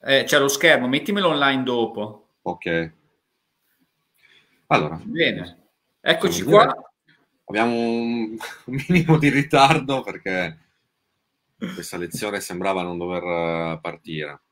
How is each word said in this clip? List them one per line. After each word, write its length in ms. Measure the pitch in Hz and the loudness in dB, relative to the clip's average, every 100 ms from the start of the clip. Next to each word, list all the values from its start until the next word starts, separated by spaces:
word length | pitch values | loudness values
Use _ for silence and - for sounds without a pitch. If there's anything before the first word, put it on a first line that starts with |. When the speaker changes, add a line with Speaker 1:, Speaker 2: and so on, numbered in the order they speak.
Speaker 1:
Eh, 220 | - 135 | 2 2
c'è 160 | 120 147 | 4 2
lo 80 | 139 | 2
schermo, 400 | 135 170 143 123 | 2 4 4 4
mettimelo 420 | 139 151 202 185 | -2 -2 0 0
online 340 | 151 139 135 | 2 0 0
dopo. 640 | 123 120 113 110 104 113 _ _ | 0 0 -2 -4 -10 -12 _ _
Speaker 2:
Ok. 480 | - 87 - 85 82 _ _ _ _ _ _ _ _ _ _ _ _ _ _ _ _ _ _ | -10 -8 -4 -4 -4 _ _ _ _ _ _ _ _ _ _ _ _ _ _ _ _ _ _
Allora. 320 | 143 78 80 | 0 0 -6
Speaker 1:
Bene. 540 | - 143 156 98 87 - _ _ _ _ | -10 -2 0 -2 -10 -16 _ _ _ _
Eccoci 420 | - - 190 170 | -2 0 0 -2
Speaker 2:
Possiamo 200 | 95 202 | 4 6
Speaker 1:
qua. 100 | 247 | 6
Speaker 2:
dire, 120 | 233 - _ _ _ _ _ _ | 0 -10 _ _ _ _ _ _
abbiamo 300 | 104 117 117 | 0 0 0
un, 600 | 117 117 117 120 110 110 | -2 -2 -2 -4 -6 -8
<laughs> 280 | - - - | -14 -16 -8
un 180 | 131 - | -8 2
minimo 300 | 175 160 156 | 2 4 4
di 120 | 147 | 4
ritardo 720 | 131 143 143 139 160 135 135 | 2 2 6 6 4 0 -4
perché 560 | 123 92 - 92 87 80 _ _ _ _ _ _ _ _ _ _ - | -4 -10 -4 -2 -4 -6 _ _ _ _ _ _ _ _ _ _ -12
questa 240 | 95 85 85 | -10 -12 -10
lezione 420 | 87 - 107 101 | -8 -6 -6 -6
sembrava 420 | - 90 92 95 | -8 -6 -2 -2
non 160 | 87 87 | -2 -6
dover, 260 | 87 90 | -6 -6
eh, 560 | 87 85 82 82 82 80 | -4 -2 -2 -2 -4 -6
partire. 600 | 85 80 - 78 73 73 _ | -8 -12 -10 -10 -10 -12 _